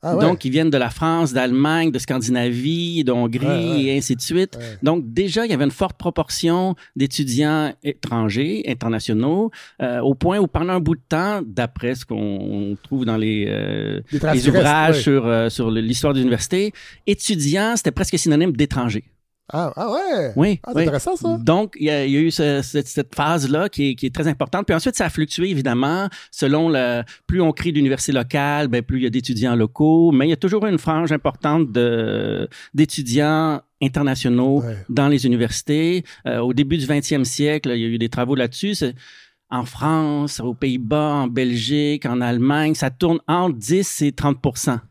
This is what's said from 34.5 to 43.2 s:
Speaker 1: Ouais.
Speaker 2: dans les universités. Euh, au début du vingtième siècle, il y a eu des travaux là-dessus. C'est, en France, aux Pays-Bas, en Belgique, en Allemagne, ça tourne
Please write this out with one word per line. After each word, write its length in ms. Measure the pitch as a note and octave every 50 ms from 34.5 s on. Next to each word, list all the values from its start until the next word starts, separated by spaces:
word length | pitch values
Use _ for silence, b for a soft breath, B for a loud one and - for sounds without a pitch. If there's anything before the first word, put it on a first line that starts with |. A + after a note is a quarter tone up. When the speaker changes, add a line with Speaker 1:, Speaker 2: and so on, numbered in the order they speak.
| C#3 C#3+
Speaker 1:
Ouais. 140 | B2 A#2 A2 G2+ G2 -
Speaker 2:
dans 200 | B2 C3+ C#3 C#3+
les 180 | D3 C3 A#2
universités. 800 | C3 A#2+ A#2+ A#2 A2+ - - - - D3 D3+ D#3+ E3 F3+ F#3 B B B B B
Euh, 120 | B2+ A#2+ A#2
au 160 | A#2 B2+ B2
début 240 | B2 D3 C3+ E3 E3+
du 80 | C3
vingtième 400 | C3 D3+ C#3+ C#3+ - D3+ C#3+ B2+
siècle, 420 | B2 - - C#3+ D3 D3+ D3+ - C3+ A#2+
il 80 | A#2
y 20 | A2+
a 40 | A2+
eu 100 | A#2 A#2
des 100 | A2+ A2+
travaux 280 | A#2 - B2 B2 C#3+
là-dessus. 380 | C3 B2 A#2+ B2 - - G3+ G#3
C'est, 200 | - D3+ B2 B2 B2+ B B B B B B B B _ _
en 160 | - B2+ B2
France, 760 | B2 - - C3+ D3+ D#3+ D#3+ D#3 D3+ D3 D3 D3 C#3+ - -
aux 140 | A#2 B2 A#2
Pays-Bas, 580 | A#2+ C#3+ C3+ B2 B2+ B2 G#2+ D3 D3+ D3+ D3+
en 140 | D3 C#3+ C3+
Belgique, 800 | A#2+ A#2+ B2+ C3 B2 A#2+ A#2 A2 A#2 C#3+ D3 D3 D3 D3 C#3+ -
en 160 | B2+ A#2+ B2
Allemagne, 520 | B2 A#2+ B2 A#2+ B2 C3+ C#3+ D3+ D#3 D3+ D#3
ça 140 | - D3+ C3
tourne 300 | C3 - F3+ E3+ E3 D#3+